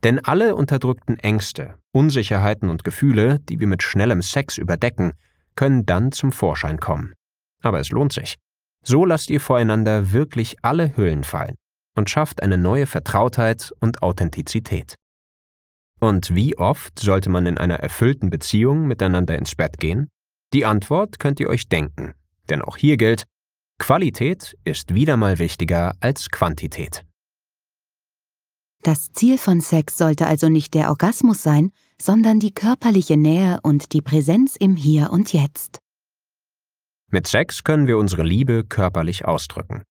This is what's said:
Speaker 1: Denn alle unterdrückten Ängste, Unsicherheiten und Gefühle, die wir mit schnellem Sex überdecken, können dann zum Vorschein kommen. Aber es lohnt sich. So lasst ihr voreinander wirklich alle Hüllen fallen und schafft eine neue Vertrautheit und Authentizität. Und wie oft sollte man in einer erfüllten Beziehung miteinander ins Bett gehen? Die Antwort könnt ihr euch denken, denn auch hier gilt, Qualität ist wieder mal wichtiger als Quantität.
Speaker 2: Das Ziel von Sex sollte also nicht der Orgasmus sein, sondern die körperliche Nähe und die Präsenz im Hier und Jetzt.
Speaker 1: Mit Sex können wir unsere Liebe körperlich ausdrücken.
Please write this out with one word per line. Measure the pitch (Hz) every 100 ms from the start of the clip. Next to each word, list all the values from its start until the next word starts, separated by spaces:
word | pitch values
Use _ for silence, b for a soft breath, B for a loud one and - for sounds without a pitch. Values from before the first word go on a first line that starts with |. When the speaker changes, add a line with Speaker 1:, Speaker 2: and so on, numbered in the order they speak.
Speaker 1:
Denn | 113 131
alle | - 160 226
unterdrückten | 202 143 139 123 123 - 113
Ängste, | 107 107 101 - 71 - _
Unsicherheiten | 131 151 139 101 101 104 107 98
und | 82
Gefühle, | - - 139 113 113 143
die | - 110
wir | 104
mit | 92
schnellem | - - 107 101
Sex | 90 - 139 -
überdecken, | 87 87 120 - 90 - _ _ _ -
können | 139 131
dann | 104 90 123
zum | - 135
Vorschein | - 95 76 78 78
kommen. | - 73 - - _ _ _ _
Aber | 120 92
es | 71
lohnt | 117 143
sich. | - - - _ _ _ _
So | - 131
lasst | 185 156 -
ihr | 147
voreinander | - 127 113 107 110 107 98
wirklich | 104 151 - 113 -
alle | 117 151 165 135
Hüllen | 95 78
fallen | 69 - 78 - _ _ _ -
und | 101
schafft | - 151 -
eine | 101 92
neue | 90 123 139
Vertrautheit | - 76 98 117 120 113 113 - -
und | 113 120
Authentizität. | 92 90 87 - 80 113 - 87 - - _ _ _ _ _ _ _ _ _ _
Und | 113 98 92
wie | 87 127 -
oft | 90 147 - -
sollte | 104 95 95
man | 90 87
in | 87
einer | 87 85
erfüllten | 87 - 117 139 95
Beziehung | 82 - 104 120 147 156
miteinander | 123 95 92 87 82
ins | -
Bett | - 80 -
gehen? | 78 95 147 _ _ _ _
Die | 139
Antwort | 110 107 - 156 208 -
könnt | 143 143
ihr | -
euch | 120 -
denken, | 85 73 73 - - _ _ _
denn | 76
auch | - -
hier | 143 143
gilt, | 110 113 - _ _ _ _ _
Qualität | - 160 175 104 127 185 - -
ist | - 76 -
wieder | 90 156 131
mal | 104 90
wichtiger | 82 - 82 85 87 95
als | 120 127 -
Quantität. | - 90 80 - - - - _ _ _ _ _ _ _ _ _ _ _ _ _ _ _ _ _ _
Speaker 2:
Das | 175 151 -
Ziel | - 240 262
von | - 175
Sex | 156 160 151 -
sollte | 165 151 165
also | 156 160
nicht | 160 147
der | 160 151
Orgasmus | 147 180 233 247 208
sein, | - 147 175 _ _ _
sondern | - 214 226 220
die | 208
körperliche | - 214 254 233 196 175 156
Nähe | 151 160 190 180
und | - 143 -
die | 156
Präsenz | 147 151 143 190 269 -
im | 196 180
Hier | 143 151 147
und | 170 208
Jetzt. | 165 143 - - - _ _ _ _ _ _ _ _ _ _ _ _ _
Speaker 1:
Mit | 104 92
Sex | 110 156 -
können | - 156 139
wir | 110
unsere | 104 87
Liebe | 82 95 135 117
körperlich | 98 - 92 90 80 90
ausdrücken. | - 82 - - - - -